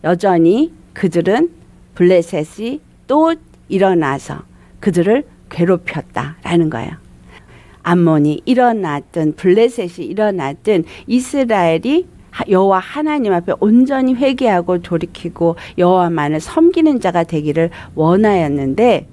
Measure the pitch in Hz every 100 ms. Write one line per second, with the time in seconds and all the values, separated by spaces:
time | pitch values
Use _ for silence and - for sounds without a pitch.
0 | 156 175 202 175 165 214 320 - - -
1 | 185 175 170 226 339 - - - - -
2 | 180 185 170 170 156 - 226 285 _ _
3 | - 285 320 330 - - _ 196 190 175
4 | 147 139 - 143 - - - - - 175
5 | 175 240 294 - - - 170 180 - 160
6 | - - 139 160 - 170 156 117 123 160
7 | - - - - - - - - - 175
8 | 170 156 147 151 - 254 247 226 180 143
9 | - 175 156 151 185 196 233 240 208 175
10 | 127 190 214 190 139 143 - 196 165 -
11 | - 240 254 285 247 208 175 165 233 311
12 | 359 - - - - 185 196 185 180 -
13 | 302 302 220 180 175 - 208 233 262 269
14 | 262 247 262 262 254 185 175 180 175 170
15 | 170 - 170 - 170 170 - - 175 185
16 | 175 165 147 156 - - 339 359 311 254
17 | 196 180 165 160 151 156 165 - - -
18 | 160 185 214 196 151 143 135 135 240 175
19 | -